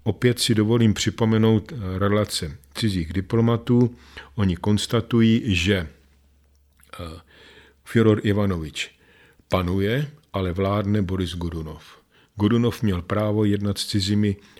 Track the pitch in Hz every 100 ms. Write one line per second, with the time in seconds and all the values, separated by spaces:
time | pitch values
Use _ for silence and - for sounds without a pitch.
0 | 113 98 123 120 - 107 107 120 113 95
1 | - - 110 110 110 110 - 127 95 95
2 | 101 104 101 - 80 69 - - 117 92
3 | 80 87 95 113 117 117 117 120 120 -
4 | - - - - 95 85 104 104 - 117
5 | - 117 113 113 117 92 90 98 78 -
6 | _ _ _ _ _ _ _ _ _ -
7 | 85 78 _ - - - - _ - 117
8 | 110 104 107 101 101 87 76 - - _
9 | _ _ _ _ - 92 87 95 98 127
10 | 143 - _ 98 92 87 98 104 101 104
11 | 90 95 87 87 85 82 78 78 - -
12 | _ _ _ - 104 117 120 - 107 87
13 | - 101 107 107 104 101 101 98 - 104
14 | 95 104 104 101 - -